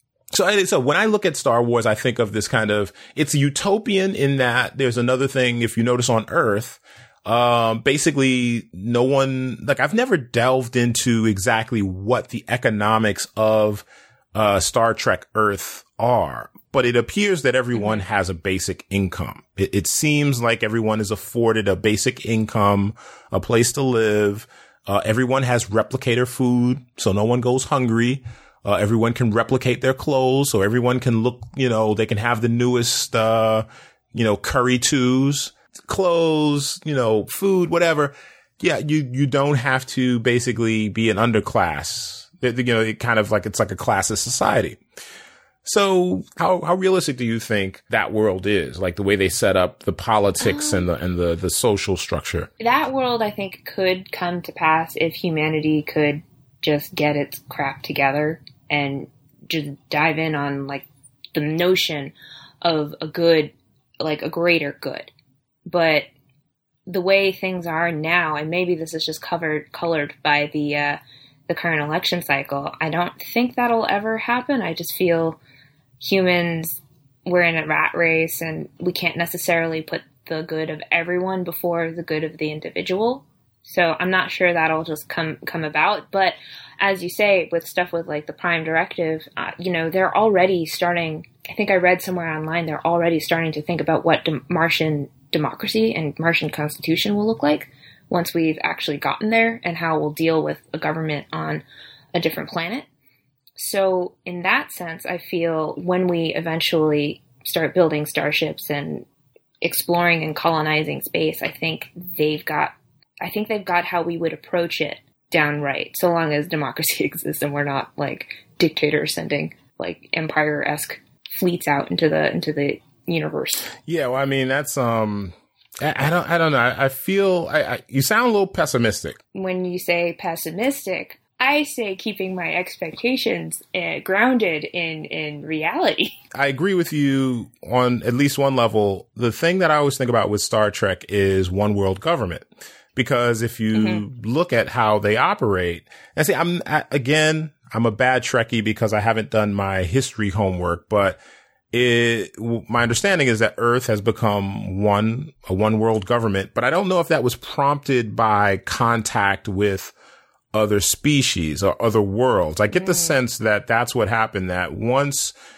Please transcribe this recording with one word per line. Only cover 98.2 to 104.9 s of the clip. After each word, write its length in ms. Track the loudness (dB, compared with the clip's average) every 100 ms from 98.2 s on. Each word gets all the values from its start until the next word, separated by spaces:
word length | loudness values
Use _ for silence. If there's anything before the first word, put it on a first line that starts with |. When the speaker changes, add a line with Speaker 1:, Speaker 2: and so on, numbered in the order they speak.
| -2
Speaker 2:
we've 240 | 0 0 0
actually 340 | -4 -4 -6 -4
gotten 320 | -4 -2 0
there 300 | 2 2 -2
and 120 | -6 -4
how 200 | -2 -2
we'll 120 | -2
deal 300 | -2 0 0
with 160 | -2 -6 _
a 40 | -6
government 480 | -4 -4 -4 -6 -8
on 300 | -8 -6 -8 -10 -20 -20 -20 _
a 80 | -2
different 300 | -2 -4 -8
planet. 340 | -6 -6 -8 -12 _ _ _ _ _ _ -12
So 600 | -6 0 2 0 -2 _ -12
in 160 | -4
that 300 | 0 0 -2
sense, 340 | -10 -12